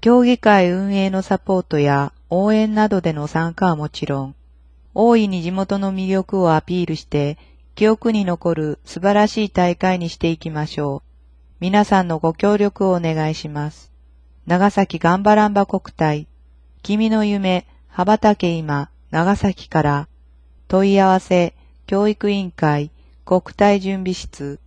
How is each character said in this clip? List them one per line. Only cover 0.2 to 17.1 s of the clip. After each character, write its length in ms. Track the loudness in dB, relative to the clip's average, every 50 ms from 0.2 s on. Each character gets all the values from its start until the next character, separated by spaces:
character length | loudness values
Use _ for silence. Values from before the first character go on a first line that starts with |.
| 6
技 140 | 4 2 2
会 340 | 4 4 4 6 4 2
運 240 | 0 -2 -2 -2 -2
営 140 | 0 0 0
の 120 | -2 -4
サ 160 | -2 -2 -4 -4
ポ 220 | _ -2 -2 -2
ー 40 | -2
ト 160 | _ -2 0
や 320 | 2 2 2 0 -2 -4 -8 _ _ _
応 240 | -2 0 0 2 2
援 200 | 2 2 0 0
な 160 | 0 0 2
ど 120 | 0 0
で 120 | -2 -2 -4
の 140 | -4 -6 -4
参 260 | -2 -2 -2 -2 -2
加 140 | -2 0 0
は 80 | 0
も 120 | -2 -4 -8
ち 160 | _ -8 -6
ろ 180 | -6 -4 -6 -6
ん、 120 | -8 -12 _ _ _ _ _ _ _ _ _ _ _ _
大 220 | 0 2 4 4
い 120 | 4 2 0
に 140 | -2 -4
地 100 | -4 -4
元 280 | -4 -4 -4 -4 -4 -4
の 140 | -4 -4 -4
魅 160 | -4 -4 -2
力 320 | -2 -2 -2 -2 -2 0
を 140 | 2 2 2
ア 60 | 2
ピ 220 | 0 -2 -4 -4 -2
ー 20 |
ル 100 | -4 -6
し 100 | -10 -10
て、 320 | _ -4 -2 -2 -2 -6 -8 -14 _ _ _ _ _ _
記 120 | 0 2 2
憶 240 | 2 0 0 -2
に 140 | 0 0 0
残 280 | -2 -4 -4 -2 -4 -2
る 260 | -2 -4 -6 -6 -8 _
素 160 | -14 -14 -2
晴 140 | 0 2 4
ら 140 | 4 2 2
し 180 | 0 -2 -4
い 40 | -2
大 260 | _ 0 0 0 0
会 240 | 0 0 -2 -2 -2
に 100 | -4 -8
し 80 | -8 -4
て 120 | -2 -2
い 80 | -2 -2
き 120 | -6 -10
ま 160 | -6 -6 -6
し 140 | -6 -6 -6
ょ 240 | -6 -6 -6 -8 _
う。 40 | _ _ _ _ _ _ _ _ _ _ -8
皆 240 | -6 0 2 2 2
さ 160 | 4 2 0
ん 60 | 2 0
の 120 | -4 -2
ご 140 | -2 -2 -2
協 240 | _ 0 0 2 2
力 300 | 0 -2 -2 -2 0 0
を 60 | 0
お 60 | 0
願 300 | 0 -2 -2 -2 -2 -4
い 60 | -4
し 120 | -6 -8 -10
ま 240 | -8 -8 -8 -8
す。 200 | -10 -12 -20 -20 _ _ _ _ _ _ _ _ _ _ _
長 260 | -2 0 2 2 2
崎 260 | 2 2 -2 -2 -2 -2
ガ 180 | 0 0 0
ン 80 | 2 4
バ 120 | 4 4
ラ 120 | 4 4 2
ン 60 | 2
バ 120 | 0 -2
国 300 | 0 -2 -8 -8 -8 -6
体、 320 | _ -2 -2 -2 -2 -6 -10 _ _ _ _ _ _ _ _ _ _ _
君 260 | -4 -2 0 0
の 140 | 0